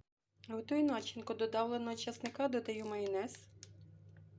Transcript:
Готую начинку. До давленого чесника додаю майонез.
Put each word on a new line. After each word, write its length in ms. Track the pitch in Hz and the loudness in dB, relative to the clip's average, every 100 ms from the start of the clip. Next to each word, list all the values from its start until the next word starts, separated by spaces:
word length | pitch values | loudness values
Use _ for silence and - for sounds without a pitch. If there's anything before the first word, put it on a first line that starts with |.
| _ _ _ _ - | _ _ _ _ -6
Готую 360 | 226 226 294 | -6 2 4
начинку. 500 | 294 233 - 233 214 | 6 4 0 -6 -4
До 120 | 220 226 | 0 2
давленого 500 | 220 233 240 233 233 | 4 4 2 0 -2
чесника 520 | - 233 240 - 269 | -4 -4 -4 0 2
додаю 380 | 247 226 214 214 | 2 0 -2 -2
майонез. 640 | 208 202 196 240 - - - - - - - - - - | 0 2 2 0 -4 -14 -18 -18 -18 -18 -18 -20 -20 -20